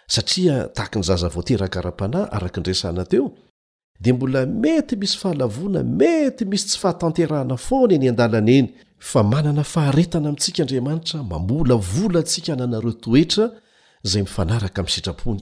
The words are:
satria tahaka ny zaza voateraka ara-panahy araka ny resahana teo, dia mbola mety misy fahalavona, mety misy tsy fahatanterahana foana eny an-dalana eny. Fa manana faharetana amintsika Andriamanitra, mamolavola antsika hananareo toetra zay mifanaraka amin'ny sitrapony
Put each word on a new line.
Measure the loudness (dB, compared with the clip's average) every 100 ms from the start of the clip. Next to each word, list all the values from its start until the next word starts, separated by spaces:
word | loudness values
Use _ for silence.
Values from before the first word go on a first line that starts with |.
| -4
satria | -2 -2 2 2 2 -2
tahaka | -6 -6 -2
ny |
zaza | 0 2 0
voateraka | -2 -2 0 -2 -4
ara-panahy | -6 -4 -4 -2 -2
araka | -4 -4 -4
ny | -4
resahana | -2 -2 -4
teo, | 0 0 0 -6 _ _ _ _ _ -2
dia | 0
mbola | 2 0 0 -2
mety | 0 2 2 0 -2
misy | -4 -2
fahalavona, | -2 -2 -2 -4 -4 -2
mety | 0 2 4 4 0 -2
misy | -4 -4 -4
tsy | -2
fahatanterahana | -2 0 -2 0 0 0 -2 -4
foana | 0 2 4
eny | 4 2
an-dalana | 2 2 4 6
eny. | 6 4 -2 _ _
Fa | -2 2
manana | 4 2 2 0
faharetana | 0 0 2 2 2 0 -2
amintsika | -2 -2 -2
Andriamanitra, | -2 0 -2 -4 -4 -8
mamolavola | -6 -4 -2 2 2 2 0 -2 0 0
antsika | 0 -4 -4
hananareo | -4 -2 -2 -4
toetra | -4 2 4 4 2 0 -4 _ _ _ _
zay | -2 -2
mifanaraka | -2 -2 -2 0 -2 -4
amin'ny | -4
sitrapony | -4 -6 -6 -4 -2